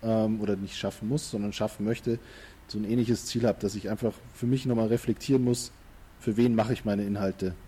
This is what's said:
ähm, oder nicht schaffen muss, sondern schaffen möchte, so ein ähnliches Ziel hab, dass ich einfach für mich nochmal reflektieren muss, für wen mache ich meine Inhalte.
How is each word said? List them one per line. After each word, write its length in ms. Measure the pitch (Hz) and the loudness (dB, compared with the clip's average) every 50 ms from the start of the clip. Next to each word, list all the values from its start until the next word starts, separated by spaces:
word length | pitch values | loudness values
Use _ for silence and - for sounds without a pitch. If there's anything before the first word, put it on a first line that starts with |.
| - | 0
ähm, 380 | 113 110 110 110 110 110 110 | 2 2 2 2 2 0 0
oder 160 | 104 101 104 95 | 0 0 0 0
nicht 180 | 98 95 - - | -2 -6 -8 -4
schaffen 300 | - - - - - 107 | -4 -4 -4 -4 -4 -2
muss, 240 | 131 151 - - | -2 -2 -2 -4
sondern 220 | - 107 101 104 101 | -6 -4 -4 -4 -2
schaffen 320 | - 107 107 - - 104 | -2 -2 -2 -2 -2 0
möchte, 340 | 107 117 - - - 117 120 - - - - - - - - - - | 0 0 0 0 -2 -2 -2 -4 -12 -20 -20 -20 -20 -20 -20 -20 -10
so 100 | - 107 | -6 -6
ein 40 | 107 | -2
ähnliches 440 | 101 113 123 120 110 120 104 - - | 0 2 2 4 2 2 0 0 -4
Ziel 180 | - 117 113 117 | -4 2 2 2
hab, 120 | 98 - | 2 2
dass 160 | - 101 98 | 0 -2 -2
ich 140 | 104 - 101 | -2 -4 -4
einfach 200 | 110 104 - 113 101 - - - - | -6 -2 -2 -2 -2 -4 -14 -20 -12
für 140 | - - 120 | -4 0 0
mich 180 | 127 131 - | 0 0 2
nochmal 220 | 131 123 113 113 110 | 0 0 2 2 2
reflektieren 560 | 117 117 - - 113 - - - 135 131 127 | 2 2 2 0 -2 -2 0 2 2 4 4
muss, 280 | 123 120 123 - - - - - - - - - - - - | 4 2 0 -2 -10 -12 -18 -20 -20 -20 -20 -20 -20 -20 -8
für 160 | - - 107 | -4 -2 2
wen 200 | 104 120 123 117 | 4 4 4 6
mache 180 | 110 107 113 127 | 4 4 2 2
ich 100 | - - | -2 0
meine 200 | 110 101 101 104 | 0 0 0 0
Inhalte. 500 | 101 101 101 101 98 95 - 95 92 87 82 - | 0 -2 0 0 -2 -2 -2 -4 -4 -4 -6 -12